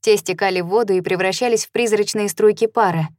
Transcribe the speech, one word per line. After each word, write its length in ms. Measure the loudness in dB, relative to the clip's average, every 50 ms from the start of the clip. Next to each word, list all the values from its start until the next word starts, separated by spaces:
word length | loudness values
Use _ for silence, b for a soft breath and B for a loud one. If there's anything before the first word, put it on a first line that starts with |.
Те 160 | 4 2 2
стекали 460 | 2 2 -4 -4 -2 0 0 0 -2 -4
в 60 | 0
воду 260 | 0 0 0 2 0
и 80 | 0 0
превращались 640 | -2 -2 0 0 -2 -2 -2 -2 0 0 0 -2
в 40 | -2
призрачные 600 | _ -2 0 0 0 0 0 -2 -2 -4 -4 -4
струйки 360 | -2 2 2 2 2 2 -2
пара. 420 | -2 _ 2 0 2 2 0 -4 -4 -8